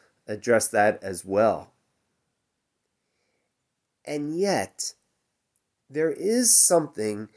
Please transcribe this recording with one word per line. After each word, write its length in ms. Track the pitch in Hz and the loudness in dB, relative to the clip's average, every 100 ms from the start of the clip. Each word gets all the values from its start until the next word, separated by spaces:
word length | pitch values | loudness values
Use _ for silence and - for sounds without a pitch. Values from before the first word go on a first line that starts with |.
| _ _ - | _ _ -12
address 420 | 107 120 113 - | -8 0 2 2
that 280 | 110 104 - | 2 2 0
as 200 | 95 90 | -6 -12
well. 500 | 95 98 110 82 - _ _ _ _ _ _ _ _ _ _ _ _ _ _ _ _ _ _ _ _ _ _ _ | -4 2 2 0 -6 _ _ _ _ _ _ _ _ _ _ _ _ _ _ _ _ _ _ _ _ _ _ _
And 320 | - 147 147 165 | -10 -8 -6 -4
yet, 600 | 202 151 95 - - - _ _ _ _ _ _ _ _ _ | -2 -2 -4 -8 -12 -14 _ _ _ _ _ _ _ _ _
there 200 | 139 160 | -4 -4
is 420 | - 185 240 247 - | -2 -2 2 4 4
something 720 | - 170 151 - 107 104 107 | 6 4 0 -4 -6 -6 -10